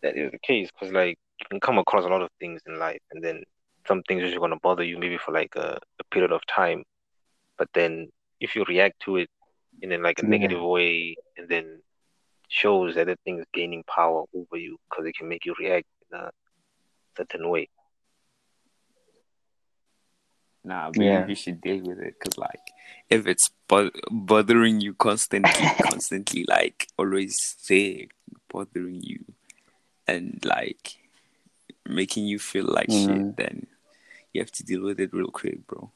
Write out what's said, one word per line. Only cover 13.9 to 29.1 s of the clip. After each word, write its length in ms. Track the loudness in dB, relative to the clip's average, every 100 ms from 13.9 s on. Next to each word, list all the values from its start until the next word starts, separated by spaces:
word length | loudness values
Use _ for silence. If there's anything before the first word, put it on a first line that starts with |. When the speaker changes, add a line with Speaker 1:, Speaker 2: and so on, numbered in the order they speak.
| 2 2 2 -4 -10
Speaker 1:
over 220 | -10 -10
you 200 | -10 -14 _
'cause 160 | -6 -6
it 80 | -8
can 120 | -10
make 160 | -8 -8
you 100 | -6
react 300 | 0 0 0 _ _
in 60 | -14
a 120 | -14 -16 _ _ _ _ _ _ _ -10
certain 320 | -8 -6 -2
way. 180 | -2 -2 _ _ _ _ _ _ _ _ _ _ _ _ _ _ _ _ _ _ _ _ _ _ _ _ _ _ _ _ _
Speaker 3:
Nah, 280 | -8 -6 -2
but 100 | 2
you, 80 | 4
Speaker 2:
Yeah. 180 | 4 2
Speaker 3:
you 80 | -6
should 260 | -6 -8
deal 200 | -4 -4
with 160 | -4 -8
it, 200 | -10 -10
'cause, 180 | -8 -6
like, 220 | -6 -10 -18 _ -20 -20 _
if 160 | 2 4
it's 220 | 2 0 _ _
bo-, 240 | 6 6 0 -6
bothering 680 | -6 4 4 8 6 8 4
you 120 | 0
constantly, 760 | 0 2 2 0 2 4 4 2 2
Speaker 2:
<laughs> 60 |
Speaker 3:
constantly, 640 | 0 0 -4 -6 -4 -6 2
like, 400 | 4 2 _ -10 -2
always 580 | 0 0 -2 -4 -6 -8 2
there 380 | 4 4 -2 -12 _ -20 -20 _
bothering 520 | -10 -8 -6 -8 -10
you 220 | -10